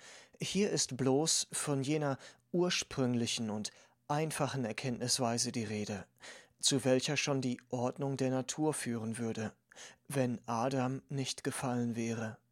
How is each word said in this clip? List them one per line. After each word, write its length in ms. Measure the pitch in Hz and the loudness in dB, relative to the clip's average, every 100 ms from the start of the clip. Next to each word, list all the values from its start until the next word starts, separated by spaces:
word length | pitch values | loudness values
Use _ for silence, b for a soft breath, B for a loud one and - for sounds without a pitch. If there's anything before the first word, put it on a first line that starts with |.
| B B B B | B B B B
Hier 300 | - 185 208 | -2 0 2
ist 260 | 156 - 123 | 2 0 2
bloß 520 | 127 135 160 - - | 4 4 4 2 0
von 300 | - - 139 | -4 0 0
jener 360 | 131 151 147 135 B B _ | 2 0 0 -2 B B _
ursprünglichen 960 | 175 180 - - - 123 123 117 - 110 | 2 2 0 -2 0 2 2 0 -2 -2
und 220 | 104 101 B B B - | -4 -6 B B B -2
einfachen 560 | 147 160 - 139 135 | 0 0 0 0 0
Erkenntnisweise 880 | 117 - 131 113 120 - 120 117 117 | -2 -2 -4 -2 0 2 2 2 0
die 120 | 120 | -2
Rede, 400 | 107 107 104 101 - _ B B B B | -2 -2 -2 -4 -8 _ B B B B
zu 240 | - 139 | 2 4
welcher 320 | 131 131 139 143 | 4 4 2 0
schon 240 | - 139 | 2 2
die 200 | 127 120 - | 0 -4 -4
Ordnung 460 | 127 123 - 139 135 | -2 -2 -2 -2 0
der 140 | 131 | 2
Natur 440 | 131 127 - 156 | 0 -2 0 0
führen 440 | 147 123 117 110 113 | 0 -2 -2 -4 -4
würde, 340 | 117 110 107 - _ B B B - | -2 -2 -4 -8 _ B B B -4
wenn 320 | 139 123 113 - | 0 2 0 -2
Adam 560 | 117 127 135 127 131 - | 0 2 2 0 -2 -4
nicht 360 | 139 131 - | -4 -4 -2
gefallen 500 | 143 - 135 123 120 | -4 -2 0 0 0
wäre. 440 | 113 113 113 113 127 _ | 0 -2 -2 -4 -8 _